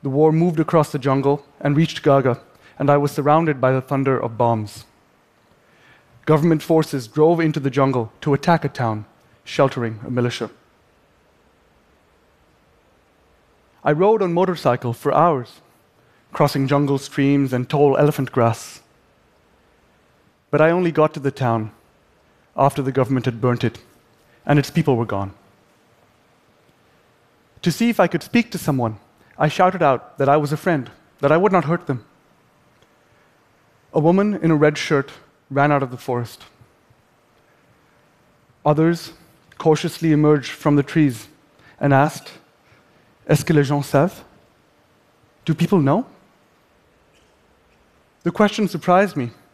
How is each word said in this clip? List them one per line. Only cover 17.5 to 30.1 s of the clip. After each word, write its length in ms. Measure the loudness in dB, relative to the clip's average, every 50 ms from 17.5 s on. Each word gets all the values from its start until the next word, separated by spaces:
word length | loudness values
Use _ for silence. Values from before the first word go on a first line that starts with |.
and 160 | -2 -6 -4
tall 300 | -4 0 2 2 2 4
elephant 340 | 4 2 2 2 -2 -6 -4
grass. 500 | 0 0 2 2 0 -2 -10 -20 -20 -20 _ _ _ _ _ _ _ _ _ _ _ _ _ _ _ _ _ _ _ _ _ _ _ _ _ _ _ _ _ _ _ _ _ _
But 100 | 0 2
I 80 | 2 2
only 220 | 2 2 0 -2
got 220 | 0 0 0 0 0
to 40 | -4
the 120 | -6 -6
town 400 | -4 -2 -2 -2 -2 -2 -4 -8 _ _ _ _ _ _ _ _ _ _ _ _ _ _ _ _ _
after 260 | 0 0 0 0 -2
the 100 | -6 -2
government 340 | 0 -2 0 0 -2 -2 -2
had 160 | -4 -4 -2
burnt 220 | -2 -2 0 0 -2
it, 160 | -4 -4 -6 _ _ _ _ _ _ _ _ _ _ _ _ _
and 140 | 0 0 0
its 100 | 0 0
people 260 | -2 -2 0 0 0
were 100 | 0 -2
gone. 280 | -4 -4 -6 -6 -8 -12 _ _ _ _ _ _ _ _ _ _ _ _ _ _ _ _ _ _ _ _ _ _ _ _ _ _ _ _ _ _ _ _ _ _ _ _ _ _ _ _ _ _ _ _ _ -4
To 80 | -4
see 180 | -2 0 -2 -2
if 100 | 2 2
I 80 | 2
could 160 | 2 0 -6 -8
speak 280 | -2 -2 -2 -2 0
to 60 | -8
someone, 420 | -8 -4 -4 -2 -2 -2 -4 -4 -8 _ _ _ _ _ _ _ -2
I 80 | -2
shouted 360 | -2 2 2 2 2 2 2 2
out 340 | 2 2 0 -4 -12